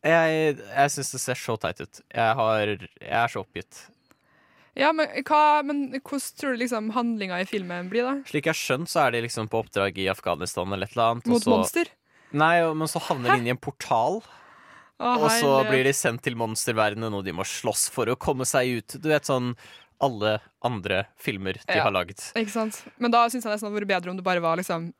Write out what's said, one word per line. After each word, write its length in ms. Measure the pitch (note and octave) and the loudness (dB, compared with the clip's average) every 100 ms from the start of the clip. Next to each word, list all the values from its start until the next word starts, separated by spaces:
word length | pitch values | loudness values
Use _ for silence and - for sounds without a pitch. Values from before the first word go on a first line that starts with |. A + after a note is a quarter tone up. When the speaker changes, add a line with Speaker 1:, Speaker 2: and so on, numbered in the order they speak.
Speaker 1:
Jeg, 560 | - E3 D#3+ D#3+ D#3 C#3 G2+ | 4 4 4 2 0 -2 -4
jeg 260 | C3 C#3+ C#3+ | 2 2 2
synes 160 | C3+ | -6
det 80 | B2+ - | -6 -4
ser 80 | B2 - | -4 -2
så 160 | A2+ | -4
teit 240 | - E2+ D2 | -4 -6 -12
ut. 160 | - _ | -14 _
Jeg 300 | - A2+ A2+ | 0 2 4
har, 320 | A2 A2 G#2 | 2 2 0
jeg 460 | G2+ F2 _ - - | -2 -8 _ -4 0
er 80 | A#2 A2+ | 0 -2
så 80 | F#2+ | -10
oppgitt. 400 | - - - - _ _ _ _ _ _ _ _ - | -12 -14 -18 -20 _ _ _ _ _ _ _ _ 0
Speaker 2:
Ja, 140 | C#4 | 2
men 160 | D#4+ D#4 - | 2 -2 -4
hva, 380 | C4+ D4+ D4+ D4+ | 0 4 6 4
men 220 | C#4+ C#4+ C#4 | 2 -4 -4
hvordan 300 | C4+ - C#4+ - - | -8 -6 -6 -6 -6
tror 160 | C#4+ | -4
du 80 | B3 | -2
liksom 300 | B3 A#3 G#3+ | -2 -2 -2
handlingen 480 | A3 A#3 A3+ G3 F3+ | -2 -2 -2 -4 -4
i 60 | F#3 | -4
filmen 400 | G#3+ F3+ F3 F3+ | -4 -6 -8 -4
blir, 160 | A3 | -2
da? 140 | B3 C#4 C4+ | -2 -4 -4
Speaker 1:
Slik 220 | D#3 D3+ | -2 0
jeg 20 | |
har 80 | D#3+ | -2
skjønt, 300 | - C3 E3+ | 0 -2 0
så 140 | E3+ C#3 | 2 2
er 80 | A#2 | 2
de 60 | |
liksom 240 | A#2 - A2 | -2 -4 -2
på 140 | A2+ | -2
oppdrag 340 | G#2+ - G2 F2+ | -2 0 0 0
i 60 | F#2+ | -2
Afghanistan 560 | F#2+ - D#2+ F2+ - F#2 G2 | -2 -2 -2 -2 -4 -4 -4
eller 140 | A2+ | -4
et 80 | - | 2
eller 160 | A2+ | 2
annet, 160 | A#2+ A#3 | 2 0
og 20 | A#3+ | 0
Speaker 2:
Mot 80 | G#3 | 4
Speaker 1:
så 80 | |
Speaker 2:
monster? 380 | A#3 F#2 - E4+ _ _ _ _ C#3+ | 2 2 0 -2 _ _ _ _ 2
Speaker 1:
Nei, 220 | D#3 E3+ E3 | 6 6 4
og, 80 | D#3 | 2
men 80 | D#3 | -2
så 80 | E3+ - | -4 -2
havner 240 | D3+ B2 | -2 2
de 60 | B2+ | 2
Speaker 2:
Hæ? 0 | |
Speaker 1:
inn 80 | A#2+ | 2
i 60 | |
en 80 | B2 | -2
portal, 560 | - - - A#2+ B2 G3+ | -4 -10 0 2 2 0
Speaker 2:
Å, 920 | - - - - - - - _ A#3+ | -6 -20 -20 -20 -20 -20 -20 _ 0
Speaker 1:
og 100 | B3 - | 2 4
så 80 | A3+ C#3+ | 4 4
Speaker 2:
herlighet. 220 | C3+ A2 | 4 4
Speaker 1:
blir 160 | C3 C3 | 4 4
de 60 | C#3 | 2
sendt 300 | - A#2 - | 0 -2 -4
til 80 | A#2 | -4
monsterverdenen, 720 | A2+ A2 - A2 G#2+ G#2 A2+ G2+ | -4 -2 -2 2 2 0 -4 -4
og 80 | |
de 80 | F#2+ E2+ | -4 -6
må 60 | G2 | -6
slåss 380 | - A#2+ G#2 - - | -4 -4 -2 -2 -2
for 160 | A2 | -2
å 60 | B2 | 0
komme 240 | - C3+ B2+ | -2 -2 0
seg 320 | C#3 B2+ A#2+ | 0 0 -2
ut. 160 | - C3+ | -6 -8
Du 80 | D#3 | 0
vet 100 | D3+ - | 0 2
sånn 220 | C3 B2 A#2+ - - _ _ | -2 -2 -6 -14 -20 _ _
alle 320 | C#3 A2+ G#2+ G#2+ - _ B2 | -2 0 0 0 -6 _ -4
andre 380 | A#2 F#2 F#2+ G2 _ | -4 -2 -2 -2 _
filmer 320 | - G#2 F#2+ F#2+ | -6 -4 -4 -6
de 240 | - F3 | -2 0
Speaker 2:
Ja. 60 | A#2+ | 2
Speaker 1:
har 80 | G2 | 2
laget. 300 | F2 G2 - - | -2 -8 -8 -6
Speaker 2:
Ikke 160 | A3 A3+ | -4 -4
sant? 240 | A3 - - _ | -6 -8 -16 _
Men 160 | A#3+ A#3 | 2 4
da 80 | A#3 | 4
synes 160 | B3 A3+ | 0 -4
jeg 80 | G#3 | -6
nesten 140 | G#3 | -4
det 20 | |
hadde 80 | G#3 | -6
vært 140 | G3+ F#3+ | -2 -2
bedre 160 | F3+ | -2
om 80 | F#3+ | -6
det 80 | F#3 | -2
bare 160 | F3+ | 0
var 160 | E3+ E3 | 0 -2
liksom 300 | F#3+ E3+ E3 | -2 -4 -6